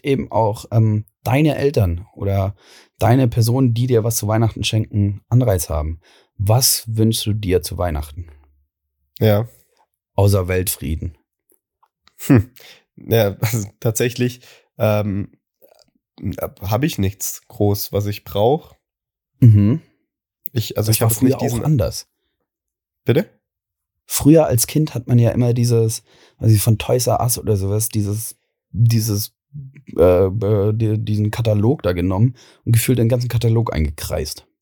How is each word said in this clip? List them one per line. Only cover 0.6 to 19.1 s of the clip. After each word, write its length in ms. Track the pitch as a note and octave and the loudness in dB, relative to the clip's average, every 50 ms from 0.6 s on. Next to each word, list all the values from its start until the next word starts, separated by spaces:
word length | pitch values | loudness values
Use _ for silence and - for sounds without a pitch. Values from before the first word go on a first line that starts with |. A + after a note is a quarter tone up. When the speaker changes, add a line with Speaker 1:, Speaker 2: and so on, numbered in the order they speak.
| - - | -8 -2
Speaker 1:
ähm, 360 | - A2+ A2 A2 G#2+ G#2+ G#2+ _ _ _ - | 0 2 2 2 0 -2 -4 _ _ _ -4
deine 320 | - B2 C#3+ D#3+ D3+ C3+ | -2 0 2 2 2 0
Eltern 500 | - C#3 C#3+ D3 - G2+ F2 E2+ E2+ - - _ | 0 -2 0 0 0 0 0 -2 -4 -10 -14 _
oder 400 | - G2+ G2 G2 G2 F#2+ G2 G2 _ _ _ - - _ _ _ - | -8 -4 -2 -2 -2 -2 -4 -6 _ _ _ -20 -20 _ _ _ -2
deine 280 | - A2 A#2 C3+ C3 A#2 | 2 2 4 4 2 2
Personen, 460 | A#2 B2 A2 A#2 A#2 C3 C3+ A#2+ A2+ | 2 0 0 2 2 2 2 2 0
die 120 | A#2 B2 B2+ | 0 0 2
dir 160 | B2+ A2 G#2 | 2 0 0
was 120 | A#2 A2+ | 0 -2
zu 120 | - - G#2 | -4 -2 -2
Weihnachten 340 | A2 A2+ A2+ G#2+ - - G#2 | 0 0 0 0 -2 -4 -4
schenken, 580 | - - A2 A2 - - G2+ G2+ G2+ G2+ G#2 - - | -2 -2 -2 -2 -2 -2 0 0 0 -2 -6 -4 0
Anreiz 400 | A#2 B2 C3 A2+ G2 F2 - - | 2 2 4 2 2 0 -2 -4
haben. 320 | D#2 D#2 D2+ D#2 D#2+ - _ _ _ _ _ _ _ | -4 -4 -4 -4 -6 -10 _ _ _ _ _ _ _
Was 480 | - G2 G2+ G#2+ C3 C3 - - - - | -4 0 2 2 2 2 0 -2 -2 -6
wünschst 400 | A2+ G#2+ G#2+ A2 A2+ A2 - - | -4 -2 0 0 0 0 -2 -4
du 60 | A2 | -4
dir 300 | G#2 A2 G#2 - - F2+ | -4 -4 -2 0 0 0
zu 160 | - - F2+ F2 | 0 -4 -6 -4
Weihnachten? 520 | F2+ F2 D#2+ D2 D2+ - - - F2+ - - - _ _ _ _ _ _ _ _ _ _ _ _ _ _ _ - | -4 -4 -4 -6 -8 -10 -12 -16 -16 -16 -20 -20 _ _ _ _ _ _ _ _ _ _ _ _ _ _ _ 0
Speaker 2:
Ja. 300 | A2+ A2 G#2 G#2 A2+ A2+ - _ _ _ _ _ _ _ _ _ _ _ _ | 2 4 4 2 0 -4 -10 _ _ _ _ _ _ _ _ _ _ _ _
Speaker 1:
Außer 320 | - G2+ G2+ G2 G2 F2+ F2 | 2 2 4 2 2 0 -2
Weltfrieden. 680 | F#2 F#2 F#2 F#2+ - - - C2 D#2+ D#2 F2 E2+ - _ _ _ _ _ _ _ _ _ _ _ _ _ _ _ _ _ _ _ _ - - | -2 -2 -2 -4 -6 -6 -6 -6 -6 -6 -8 -10 -14 _ _ _ _ _ _ _ _ _ _ _ _ _ _ _ _ _ _ _ _ -8 0
Speaker 2:
Hm. 240 | - D3 A#2 G2 - _ - - - - _ _ _ _ | 2 4 4 4 0 _ -20 -20 -20 -20 _ _ _ _
Ja, 400 | - - - A2+ A2+ G#2+ G2+ F#2+ - | -16 -4 0 2 2 2 2 -2 -4
also 280 | - G#2+ A#2 A#2 G2+ G2+ - _ | -6 -4 -4 -4 -6 -8 -10 _
tatsächlich, 600 | - A#2+ A2 - A#2+ B2 A#2+ - B2 B2 B2 - - - - _ _ _ _ - | -6 -4 -2 -2 -2 -2 -2 -2 -4 -4 -6 -8 -18 -20 -20 _ _ _ _ -2
ähm, 540 | A2+ G#2+ G#2+ G#2+ G#2 G#2+ F#2+ G2+ G2+ - _ _ _ _ _ _ _ _ _ _ _ _ _ _ _ _ _ - - G2+ E2+ - - - - - | 0 0 0 0 -2 -4 -6 -6 -8 -10 _ _ _ _ _ _ _ _ _ _ _ _ _ _ _ _ _ -12 -10 -10 -8 -8 -8 -10 -10 -10
hab 240 | F#2 F#2+ G#2+ A#2 C#3+ | -6 -4 -2 -2 -2
ich 140 | E3 - - | -2 -2 -2
nichts 440 | G2 G2 G2+ - - - - - _ _ | -2 -2 -4 -6 -8 -10 -10 -12 _ _
groß, 440 | - - G#2 G#2 G2+ G2+ - - | -4 0 0 0 0 -2 -4 -6
was 140 | - G2+ G#2 | -4 -4 -4
ich 180 | G2+ G2+ - - | -4 -6 -10 -12
brauch. 500 | - - G2+ G#2 A#2+ C#3+ D#3+ - - _ _ _ _ _ _ _ _ | -8 -4 0 0 0 0 -2 -4 -10 _ _ _ _ _ _ _ _